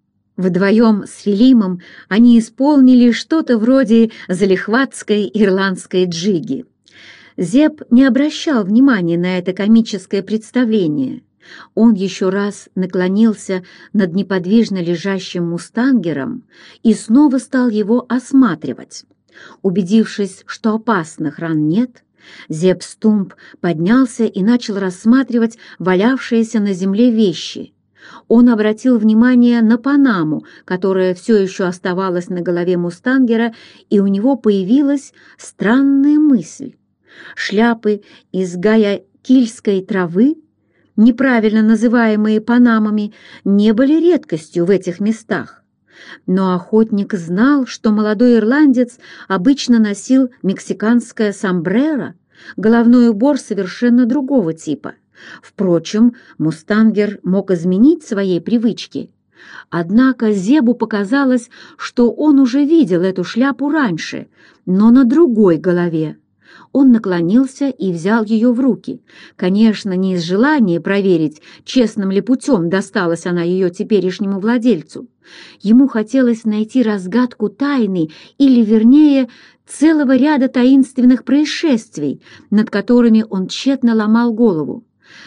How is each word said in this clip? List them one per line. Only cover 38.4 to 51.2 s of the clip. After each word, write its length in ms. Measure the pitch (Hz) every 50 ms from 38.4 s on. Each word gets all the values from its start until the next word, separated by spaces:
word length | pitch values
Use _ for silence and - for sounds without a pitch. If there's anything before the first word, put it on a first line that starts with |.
| 190 175 175
гаякильской 1200 | 180 180 214 220 226 208 202 196 185 - _ _ _ _ - 254 269 240 226 - - - 220 196 190
травы, 540 | 185 - 214 190 180 160 170 190 247 294 330 - _ _ _ _ _ _ _ _ _ _ _
неправильно 680 | - 214 254 233 233 269 269 247 226 208 220 214 220 214
называемые 800 | 220 226 208 226 240 233 240 233 220 214 214 214 214 214 214
панамами, 720 | 214 - 240 247 247 240 226 220 214 214 214 214 208 214 - _ - - - - _
не 300 | 196 202 202 208 220 214
были 260 | 220 277 269 311 330
редкостью 640 | 330 349 339 - - - 170 156 - - - 175 170
в 40 | 180
этих 300 | 202 180 - 175 175 -
местах. 640 | 202 220 220 - - - 202 147 110 - - _ _ _ _ _ _ _ _ - - - - - _
Но 260 | - 185 190 190 185 180
охотник 600 | 180 180 - 220 220 220 - 214 202 196 190 220
знал, 520 | 180 165 160 180 196 240 277 294 277 247
что 260 | - - - - 220
молодой 460 | 208 214 214 214 214 196 247 247 240
ирландец 600 | 226 214 220 269 302 311 277 233 254 247 247 - _ - - - - -
обычно 520 | - 190 190 180 269 277 - - - 240 226
носил 500 | 220 208 202 202 - - 262 269 262 247 - _ -
мексиканское 880 | 190 190 - - - 185 185 208 220 240 233 226 - - -